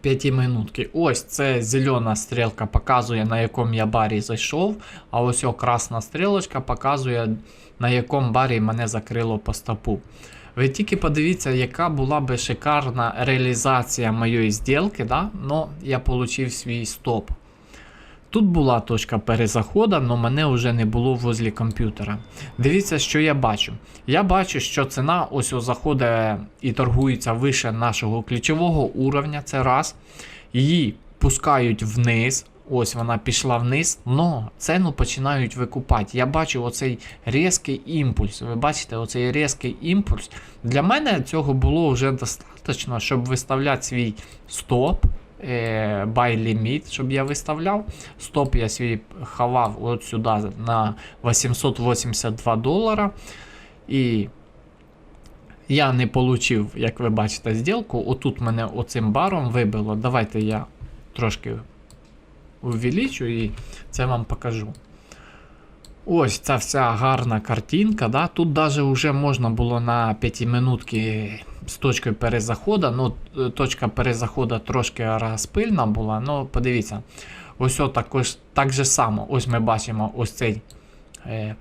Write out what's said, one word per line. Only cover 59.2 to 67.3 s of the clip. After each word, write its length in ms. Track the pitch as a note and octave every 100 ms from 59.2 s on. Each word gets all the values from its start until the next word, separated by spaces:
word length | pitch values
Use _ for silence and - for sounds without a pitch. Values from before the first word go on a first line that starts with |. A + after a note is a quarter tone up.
| F#3 F#3 B2+
вибило. 440 | A#2+ A2 G#2+ G#2+
Давайте 460 | G#2+ B2 B2 G#2+ G#2+
я 260 | G#2+ G#2+ A2 - - - -
трошки 440 | - A2+ - A#2 A2+ A#2 - - - - - - - - -
увеличу 600 | B2 A2+ B2 E3 C4 -
і 260 | A#2+ A#2 G#2+ - - - -
це 160 | - B2+
вам 180 | A#2+
покажу. 480 | A#2 B2 B2 A2+ G#2+ - - - - - - - - - - - - - -
Ось 320 | E3+ C3 -
ця 180 | - C3
вся 340 | - C#3 B2
гарна 500 | A2 C3 C3 A#2+